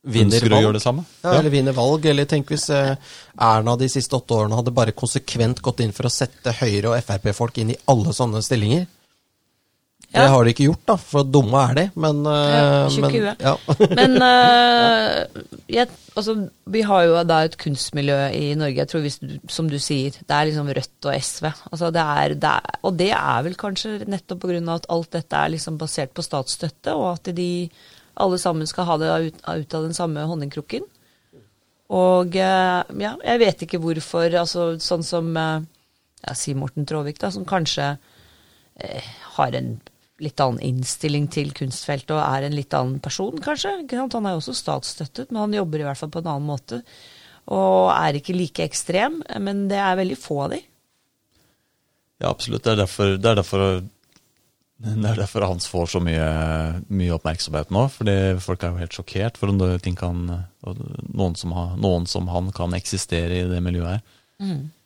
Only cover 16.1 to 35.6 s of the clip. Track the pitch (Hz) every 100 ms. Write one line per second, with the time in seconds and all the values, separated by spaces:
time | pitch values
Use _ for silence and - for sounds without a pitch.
16.1 | - 208 220 190 _ - 208 208 190 170
17.1 | 165 170 160 160 - 160 139 - 147 139
18.1 | 139 139 - 143 151 147 131 143 165 147
19.1 | - 139 143 - - 160 143 - 143 135
20.1 | - - 147 156 151 143 135 - _ 143
21.1 | 139 - - 156 - - 160 170 165 156
22.1 | 147 147 147 151 - - - - 170 185
23.1 | - 143 120 156 180 208 190 220 208 208
24.1 | 196 - 180 185 175 170 165 - 170 165
25.1 | 170 - 147 151 160 160 151 156 - 135
26.1 | - 165 143 127 - 165 _ 285 311 196
27.1 | 175 - 175 175 175 170 _ - - _
28.1 | - 196 180 185 160 156 - 175 156 160
29.1 | 165 160 - - 165 143 160 160 165 175
30.1 | 147 156 165 143 151 - 247 403 _ _
31.1 | _ _ - _ _ _ _ _ 190 185
32.1 | 185 180 185 190 190 185 180 - - 202
33.1 | 294 - 240 214 - 165 180 165 160 -
34.1 | 170 170 170 170 175 170 165 - 175 165
35.1 | 170 165 160 160 156